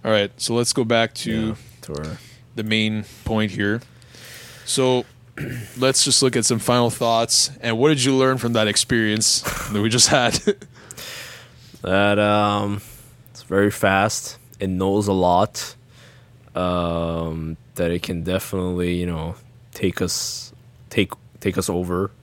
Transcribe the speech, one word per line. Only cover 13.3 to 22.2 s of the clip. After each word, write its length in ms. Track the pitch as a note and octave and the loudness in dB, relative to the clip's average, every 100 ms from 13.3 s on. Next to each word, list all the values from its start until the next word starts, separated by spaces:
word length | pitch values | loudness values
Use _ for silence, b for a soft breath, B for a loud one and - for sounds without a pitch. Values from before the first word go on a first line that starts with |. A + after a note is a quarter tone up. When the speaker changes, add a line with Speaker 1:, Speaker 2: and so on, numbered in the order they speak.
Speaker 2:
it's 120 | - | -20
very 260 | - F#2+ G2+ | -2 2 2
fast. 680 | - G2+ F#2+ G#2+ - - - - - | 2 2 4 2 -2 -10 -16 -20 -8
It 100 | F#2+ | -4
knows 380 | F#2 F#2+ G2+ G2+ | 0 0 2 2
a 60 | |
lot. 640 | F#2+ F2+ F2 G#2+ - - - _ B B B B B - | 2 4 4 2 -4 -12 -16 _ B B B B B -10
Um, 1000 | - F2+ F2+ E2+ E2+ E2 E2 E2 D#2+ D#2+ D#2+ - - | -4 -2 0 0 -2 -2 -4 -6 -6 -8 -10 -14 -4
that 160 | E2+ | -2
it 100 | E2+ | -2
can 200 | - E2+ | -4 -6
definitely, 720 | D#2+ F#2 - F#2+ F2+ F2+ F2 | -2 -4 -2 -4 -2 -2 -2
you 120 | F2 F2 | -2 -4
know, 300 | D#2+ E2 - - - - | -4 -6 -10 -18 -20 -20
take 280 | - F#2+ - | -4 -4 -2
us, 500 | F2 - - - - - - - - | -4 -4 -8 -10 -14 -20 -20 -20 -4
take, 220 | - F#2+ - - - | -2 -2 -4 -18 -6
take 180 | G2+ F#2 | -2 -2
us 100 | F#2 | -2
over 420 | F2 F2+ F2+ G2 - | -2 -2 -2 -4 -8